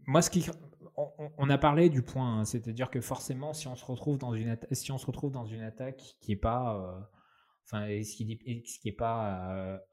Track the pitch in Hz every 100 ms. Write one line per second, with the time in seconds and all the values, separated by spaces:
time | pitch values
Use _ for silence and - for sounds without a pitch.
0 | - 151 180 180 160 165 - - - -
1 | 147 - 151 - 139 139 151 147 175 135
2 | 120 135 123 110 107 120 117 113 123 127
3 | - 131 - 131 147 156 131 127 - 123
4 | 147 139 123 110 113 113 - 135 - 131
5 | - 127 143 131 110 113 110 - 131 127
6 | - - - 101 - 120 123 104 92 92
7 | 101 _ _ _ _ _ - 107 104 104
8 | 107 - 107 113 - 117 - - 113 -
9 | 117 117 104 92 92 95 95 95 -